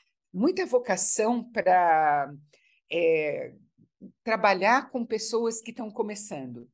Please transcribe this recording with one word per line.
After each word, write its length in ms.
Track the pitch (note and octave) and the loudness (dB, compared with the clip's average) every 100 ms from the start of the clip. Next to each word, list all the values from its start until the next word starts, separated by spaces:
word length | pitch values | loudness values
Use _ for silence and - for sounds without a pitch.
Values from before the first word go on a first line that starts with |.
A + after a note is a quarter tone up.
| _ _ _ | _ _ _
muita 320 | F3+ C4 F#4 | -2 0 0
vocação 760 | F4 B3 B3 F#3 - - A3 A#3+ | 2 0 2 0 0 2 0 0
pra, 920 | A#3 A3+ F#3 F#3 E3+ D#3+ D#3 D3 C#3 D3 - _ _ _ - | -4 -2 4 4 6 4 4 2 -2 -8 -20 _ _ _ -8
é, 600 | E3 E3 D#3+ D3+ C#3 B2 B2 _ _ _ _ F#3+ _ | 0 2 2 0 -4 -8 -14 _ _ _ _ -20 _
trabalhar 680 | - A3 G3+ F#3+ G3 B3 C#4 | -4 0 2 2 4 2 0
com 140 | B3+ | -8
pessoas 580 | A#3 A3 G#3+ A3+ A#3 A3+ | -4 -6 -4 -2 -2 -4
que 100 | - | -10
tão 180 | A3+ A3 | -12 -10
começando. 800 | G#3 G#3+ G3+ - D#3 B2+ A#2+ A#2+ | -6 -6 -8 -10 -10 -12 -14 -18